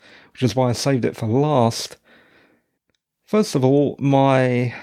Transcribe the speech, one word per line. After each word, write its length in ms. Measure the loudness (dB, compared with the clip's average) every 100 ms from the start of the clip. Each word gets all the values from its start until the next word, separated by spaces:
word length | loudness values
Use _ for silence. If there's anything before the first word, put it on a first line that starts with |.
| -20 -20 _
which 120 | -4
is 120 | -2 0
why 140 | -2
I 40 |
saved 300 | -2 -2 -2
it 120 | -2 -4
for 100 | -2
last. 720 | 0 2 2 2 -2 -12 -16 _ _ _ _ _ _ _ _ _ _ _ _
First 320 | _ -2 0 0
of 100 | 2
all, 300 | 2 0 -2
my 800 | 0 2 4 2 2 0 -4 -6